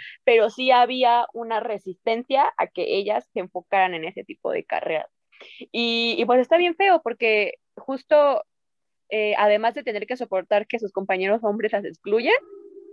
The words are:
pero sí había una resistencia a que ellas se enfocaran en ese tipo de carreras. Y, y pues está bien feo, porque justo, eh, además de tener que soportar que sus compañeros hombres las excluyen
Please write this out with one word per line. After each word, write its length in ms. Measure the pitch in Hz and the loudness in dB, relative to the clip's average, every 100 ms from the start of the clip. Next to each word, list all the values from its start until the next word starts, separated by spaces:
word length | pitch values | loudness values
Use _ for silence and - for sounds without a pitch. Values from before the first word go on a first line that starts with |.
| - - | -20 -2
pero 260 | - 226 220 | 4 4 2
sí 220 | 247 254 | 0 2
había 540 | 247 247 254 240 240 - | 4 4 2 2 2 0
una 280 | 226 233 220 | -8 -6 -6
resistencia 920 | 226 208 190 175 - 226 - 269 294 - | -4 -8 -10 -6 -4 -4 0 0 2 0
a 100 | 175 | -4
que 300 | - - 196 | -4 -2 -2
ellas 320 | 202 226 - | -2 -4 -4
se 80 | 208 | -8
enfocaran 540 | 185 180 - 196 185 | -8 -12 -2 0 0
en 100 | 170 | -2
ese 200 | 160 - | -8 -12
tipo 260 | - - - | -16 -10 -6
de 140 | - | -6
carreras. 420 | - - - 156 - _ _ _ - - 247 | -6 -6 -4 -6 -8 _ _ _ -20 -20 -10
Y, 440 | 233 233 233 233 - | -4 -2 -2 -2 -2
y 60 | |
pues 160 | 233 247 | 2 2
está 160 | 247 330 | 4 2
bien 180 | 349 | 2
feo, 260 | 330 392 330 | 2 2 2
porque 520 | 233 247 226 214 196 - _ - | 0 -2 0 0 -2 -6 _ -16
justo, 680 | - 269 - 302 285 262 - _ _ _ _ _ _ | -10 -10 2 4 4 0 -6 _ _ _ _ _ _
eh, 240 | 220 214 - | -2 0 2
además 360 | 208 208 226 | 2 4 0
de 80 | 285 | -2
tener 240 | 254 214 214 | -6 -6 -6
que 100 | 254 | -8
soportar 500 | 233 190 175 208 220 | -4 -4 0 0 0
que 120 | 233 | -6
sus 140 | 202 | -6
compañeros 520 | 196 196 185 190 220 | -6 -4 -2 0 0
hombres 280 | 220 214 214 | 0 -2 -2
las 120 | 208 | -4
excluyen 500 | 208 165 196 220 277 494 - 403 - - - | -6 -12 -2 0 2 0 -2 -20 -20 -20 -20